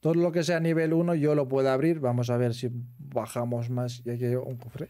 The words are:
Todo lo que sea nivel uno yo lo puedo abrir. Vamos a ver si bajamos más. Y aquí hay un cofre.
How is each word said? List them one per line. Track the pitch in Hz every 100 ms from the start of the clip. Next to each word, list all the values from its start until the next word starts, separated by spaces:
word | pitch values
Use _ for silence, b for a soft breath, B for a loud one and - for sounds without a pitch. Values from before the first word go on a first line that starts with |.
Todo | 156
lo | 165 175
que | 165
sea | 156 170
nivel | 165 160 160
uno | 165 175
yo | 170 147
lo | 147 135
puedo | 135 135
abrir. | 131 156 160
Vamos | 131 120 123
a | 120
ver | 123
si | 117 123 123 123 -
bajamos | 139 123 107 123 120 120 117
más. | 123 123 123 120
Y |
aquí | 120
hay | 123 123
un | 131 123
cofre. | 120 135 160